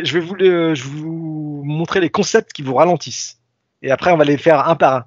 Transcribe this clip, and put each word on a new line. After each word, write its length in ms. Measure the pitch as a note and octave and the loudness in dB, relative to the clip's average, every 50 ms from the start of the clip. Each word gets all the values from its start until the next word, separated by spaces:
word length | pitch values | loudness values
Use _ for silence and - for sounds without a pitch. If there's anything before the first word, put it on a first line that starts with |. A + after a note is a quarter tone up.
| E3+ | -2
je 100 | - C#3 | -2 -2
vais 60 | F3 | -2
vous 140 | E3 E3+ G3+ | -4 -4 -2
le, 400 | F#3 F#3+ F#3+ F3 E3+ E3 E3 D#3+ | 2 2 2 4 2 2 0 0
je 100 | C3+ B2+ | -2 -4
vais 60 | C3+ | -8
vous 720 | C#3+ D3+ D3+ E3 E3 E3 E3 D#3+ D#3 D#3 D3+ D3+ D3 C#3+ C#3+ | -10 -10 -8 -8 -8 -8 -8 -8 -8 -8 -8 -8 -8 -8 -8
montrer 360 | C#3+ D3+ D#3 E3+ - - F#3+ | -6 -4 -4 -4 -2 -2 -2
les 100 | F3+ D#3 | -2 0
concepts 420 | - - F3+ - - A3+ G#3+ - - | -2 -2 -2 0 0 0 0 -2 -6
qui 100 | - C#3+ | -10 -8
vous 120 | C3 C3 | -2 2
ralentissent. 680 | B2+ D#3+ F3+ F3 D#3 - B2+ - - - - - _ _ _ _ _ _ _ _ _ - | 4 4 4 2 0 -4 -8 -12 -12 -12 -14 -16 _ _ _ _ _ _ _ _ _ -4
Et 80 | C3+ | -2
après, 200 | C3 - - F3+ | -2 0 2 2
on 60 | F3+ | 4
va 80 | D#3 D3 | 4 4
les 140 | C#3+ D3 C3 | 4 2 2
faire 280 | - E3 D#3 C#3 C3 D#3+ | 4 4 4 4 4 2
un 80 | E3 | 2
par 180 | - F3 C#3+ C3 | 2 2 2 2
un. 100 | B2+ A#2+ | 0 -2